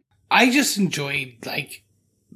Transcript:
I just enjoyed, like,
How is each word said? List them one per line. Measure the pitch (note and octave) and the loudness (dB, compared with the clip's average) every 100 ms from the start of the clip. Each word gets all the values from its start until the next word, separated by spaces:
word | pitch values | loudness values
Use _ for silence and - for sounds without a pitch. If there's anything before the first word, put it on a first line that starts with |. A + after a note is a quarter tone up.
| _ _ _ | _ _ _
I | F#3+ B3 | 4 4
just | C4+ C4 G3+ | 4 0 0
enjoyed, | F#3 - C#3 C#3 C3 A#2 | -2 -2 -6 -6 -8 -12
like, | - - C#3 - _ _ _ _ _ | -10 -8 -10 -16 _ _ _ _ _